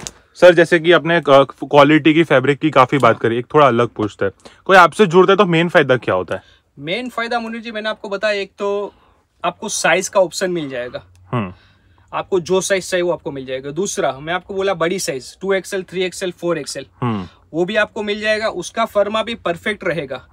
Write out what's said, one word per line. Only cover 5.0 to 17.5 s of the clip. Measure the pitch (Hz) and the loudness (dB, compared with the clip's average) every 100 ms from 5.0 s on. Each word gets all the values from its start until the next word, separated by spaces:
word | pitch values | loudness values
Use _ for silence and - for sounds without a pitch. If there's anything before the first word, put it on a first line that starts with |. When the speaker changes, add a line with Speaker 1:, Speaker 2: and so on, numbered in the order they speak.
| 208 | 4
Speaker 1:
जुड़ता | 175 185 | 6 6
है | 196 | 4
तो | 196 | 4
मेन | 165 175 | 2 2
फायदा | 175 143 127 | 2 2 2
क्या | - 92 | 0 -2
होता | 87 95 | -2 -8
है? | - _ _ - | -12 _ _ -16
Speaker 2:
मेन | 147 202 247 | -8 -8 -8
फायदा | 233 233 240 | -8 -4 -4
मुनीर | 226 233 | -6 -12
जी | 226 | -10
मैंने | 214 214 | -8 -8
आपको | 214 214 | -8 -8
बताया, | 196 214 208 | -4 -2 -2
एक | 190 - | -6 -6
तो | 202 202 202 - _ _ _ _ 175 | -4 -4 -6 -12 _ _ _ _ -6
आपको | 175 214 | -6 -8
साइज | - 180 170 190 | -4 0 0 0
का | 208 | 0
ऑप्शन | 180 - 185 | 0 -2 -4
मिल | 175 143 | -4 -6
जाएगा, | 127 123 127 - _ _ | -8 -10 -12 -18 _ _
Speaker 1:
हम्म। | 123 95 92 _ _ _ _ _ | -6 -6 -12 _ _ _ _ _
Speaker 2:
आपको | 147 - 190 | -10 -4 -4
जो | 160 185 | 0 -2
साइज | 185 196 - | 0 -4 -2
चाहिए | 180 | -4
वो | 175 | -2
आपको | 156 160 | -4 -8
मिल | 139 131 | -12 -8
जाएगा। | 131 139 | -8 -8
दूसरा | 156 196 - 156 | -6 -6 -4 -4
मैं | 131 151 | -4 -6
आपको | 180 - | -8 -6
बोला | 196 196 | -6 -4
बड़ी | 185 165 190 | -2 -2 -4
साइज, | - 139 - - | -6 -8 -12 -10
टू | 190 | -4
एक्सएल, | 190 180 202 | -4 -4 -8
थ्री | 185 175 | -8 -6
एक्सएल, | 185 - 185 | -6 -6 -10
फ़ोर | 175 175 160 | -6 -6 -6
एक्सएल। | 135 - 98 - | -8 -12 -14 -8
Speaker 1:
हम्म। | 123 107 87 _ _ | -6 -6 -8 _ _